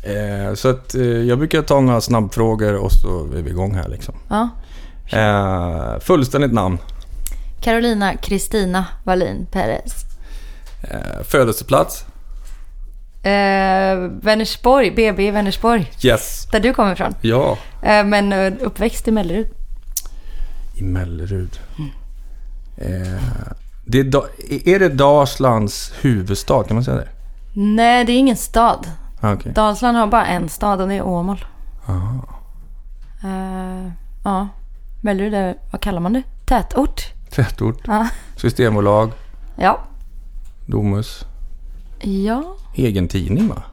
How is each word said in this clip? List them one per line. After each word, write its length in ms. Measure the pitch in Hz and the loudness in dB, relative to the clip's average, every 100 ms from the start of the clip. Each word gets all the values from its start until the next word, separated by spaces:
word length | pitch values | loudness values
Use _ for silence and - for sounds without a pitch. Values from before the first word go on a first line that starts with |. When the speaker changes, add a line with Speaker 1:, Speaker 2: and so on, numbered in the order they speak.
Speaker 1:
Eh, 500 | - 101 104 101 101 104 | -4 -4 -4 -4 -4 0
så 140 | 127 | 2
att, 260 | 127 - 131 | 0 -2 0
eh, 60 | |
jag 340 | 123 117 120 123 | 2 2 2 2
brukar 240 | 151 160 | 2 2
ta 180 | - 139 | 4 4
några 220 | 131 120 | 6 4
snabbfrågor 760 | - 120 101 - 113 110 107 101 | 4 2 2 2 2 4 2 2
och 160 | 98 | 6
så 320 | - - 90 | 6 6 2
är 180 | 76 80 | -2 -4
vi 80 | 78 | -4
igång 260 | 87 95 98 | -2 0 -2
här, 140 | - | -4
liksom. 260 | - - - - | -6 -8 -12 -4
Speaker 2:
Ja. 220 | 208 240 - - - - - - 107 | 0 0 -4 -14 -14 -14 -14 -2 2
Speaker 1:
Eh, 840 | 107 101 98 92 87 82 60 55 | 4 4 2 0 -2 -2 -4 -6
fullständigt 540 | - 180 127 139 139 | 2 2 4 2 2
namn? 240 | 113 95 90 - - - - - - - - | 2 0 -2 -6 -12 -10 -8 -6 -6 -8 -4
Speaker 2:
Carolina 540 | - 226 233 220 196 - | 0 2 2 2 0 -2
Kristina 720 | - 202 - 220 185 185 185 - | -2 -2 0 0 0 0 -2 -6
Wallin 420 | - 185 160 98 180 | 0 2 2 -2 -4
Perez. 540 | 196 196 220 - - - - - - - - - - | -2 0 -2 -4 -8 -8 -10 -10 -12 -12 -14 -14 -12
Speaker 1:
Eh, 420 | - - 50 - | -10 -8 -6 -8
födelseplats? 840 | - 147 123 107 - 135 165 - - - - - - - - - - - - - | 0 4 4 2 2 2 2 -2 -12 -14 -12 -12 -10 -12 -14 -14 -14 -14 -16 -6
Speaker 2:
Eh, 760 | 196 202 196 196 190 190 190 190 180 190 | 0 2 4 4 4 4 2 0 -2 -2
Vänersborg, 680 | 202 214 220 - 240 269 226 190 | 2 2 2 2 6 6 6 4
B 160 | 220 | 2
B 160 | 190 196 | 4 2
i 40 | |
Vänersborg. 600 | 208 202 190 226 233 151 - | 2 0 2 4 4 2 2
Speaker 1:
Yes. 460 | - 113 - - - | 4 4 2 -8 0
Speaker 2:
Där 80 | 220 | 2
du 140 | 226 | 2
kommer 200 | 262 202 | 4 2
ifrån. 200 | - - 196 | 2 -2 -2
Speaker 1:
Ja. 360 | 113 117 147 - - - | 2 2 2 0 -6 -4
Speaker 2:
Eh, 200 | - 208 202 | 4 4 6
men, 280 | 208 202 | 4 4
eh, 200 | 196 190 196 | 2 2 0
uppväxt 460 | 226 - 220 - - | -4 0 -2 0 0
i 40 | |
Mellerud. 360 | 220 185 180 220 - - - - - - - - - - - - - | 2 2 0 -2 -4 -8 -8 -6 -6 -6 -10 -8 -4 -2 -4 -6 -4
Speaker 1:
I 80 | |
Mellerud. 760 | 95 90 87 85 85 95 87 - - - | -2 -2 -2 -6 -4 -4 -4 -8 -12 -10
Speaker 2:
Mm. 120 | 147 - - - - - - - - - | -10 -10 -14 -14 -14 -12 -12 -12 -14 -10
Speaker 1:
Eh, 440 | - 92 92 92 - - - - - - - | -6 -6 -6 -4 -4 -4 -8 -12 -14 -14 0
det 140 | 127 | 2
är 40 | |
Da-, 220 | 135 139 - - - 143 - | 4 2 0 -12 -6 -2 4
är 140 | 190 | 6
det 100 | 185 | 6
Dalslands 1040 | 135 139 147 139 - 131 113 104 - - - | 6 6 8 6 4 4 4 2 -4 -10 -2
huvudstad, 640 | 139 110 92 98 - 139 | 2 2 0 -4 2 2
kan 120 | 101 113 | 2 0
man 80 | |
säga 140 | 127 127 | 0 -2
det? 100 | - - - - - | -4 -12 -14 -14 -10
Speaker 2:
Nej, 520 | - 202 214 233 247 240 | -2 2 4 6 6 4
det 60 | |
är 60 | 240 | 6
ingen 200 | 269 233 | 4 4
stad. 500 | - 226 233 - - - - - | 0 4 4 2 -4 -10 -12 -2
Speaker 1:
Ah, 140 | 107 | 0
okej. 180 | 98 - - | 0 0 2
Speaker 2:
Dalsland 420 | 214 208 247 233 | 2 2 2 2
har 100 | 220 | 4
bara 180 | 226 202 | 4 4
en 240 | 180 170 | 0 -2
stad 320 | - 208 196 | -2 0 0
och 60 | 190 | 0
det 60 | 196 | -2
är 60 | |
Åmål. 440 | 190 175 180 196 - - - - - | 0 -2 -2 -4 -8 -12 -12 -12 -4
Speaker 1:
Aha. 400 | 92 95 127 123 - - - - - - - - - | -4 -2 -4 -8 -14 -16 -16 -16 -16 -16 -16 -16 -12
Speaker 2:
Eh, 680 | 196 190 190 190 185 185 185 170 - - | -8 -6 -6 -6 -6 -8 -8 -10 -12 -8
ja. 240 | 202 190 202 - - - - - | -2 -2 -2 -8 -14 -14 -14 -6
Mellerud 320 | 208 196 202 | -2 0 0
är, 220 | 208 190 180 - | 0 -2 -4 -8
vad 100 | - | -6
kallar 180 | - 180 | -4 -2
man 140 | 170 | 0
det? 100 | 240 262 - - | 0 -2 -10 0
Tätort. 560 | 247 139 - 294 - - - - | 2 2 0 0 0 -8 -10 -8
Speaker 1:
Tätort. 520 | - 131 - 110 117 - | 0 0 2 -2 -2 0
Speaker 2:
Ja. 200 | 214 226 - - - | 0 0 -4 -10 -2
Speaker 1:
Systembolag. 760 | - - 123 107 98 104 113 113 - - - - | -2 4 4 4 6 6 4 -2 -14 -14 -14 0
Speaker 2:
Ja. 240 | 185 - - - - - - - - - - | 2 2 -4 -12 -14 -14 -12 -12 -12 -14 -4
Speaker 1:
Domus. 600 | 101 104 101 110 - - - - - - - - - | 0 0 0 -2 -8 -12 -10 -12 -12 -14 -14 -14 -10
Speaker 2:
Ja. 560 | 208 196 202 233 330 403 - - | -6 -2 -2 -2 -4 -12 -10 0
Speaker 1:
Egen 320 | 127 98 92 | 0 2 0
tidning, 400 | 98 90 127 214 | -2 0 2 2
va? 160 | - - | 0 -10